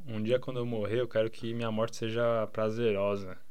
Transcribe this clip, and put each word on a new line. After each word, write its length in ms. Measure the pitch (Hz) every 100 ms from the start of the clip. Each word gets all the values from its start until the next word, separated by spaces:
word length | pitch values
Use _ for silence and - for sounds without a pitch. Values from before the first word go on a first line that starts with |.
| 143
um 160 | 107
dia 160 | 107 127
quando 180 | 127 127
eu 80 | 120
morrer, 340 | 113 98 117
eu 80 | 120
quero 220 | 113 113
que 240 | - 113
minha 180 | 117 117
morte 240 | 110 113 -
seja 520 | 113 113 117 117 104
prazerosa, 840 | - 110 110 117 98 101 101 95 92 -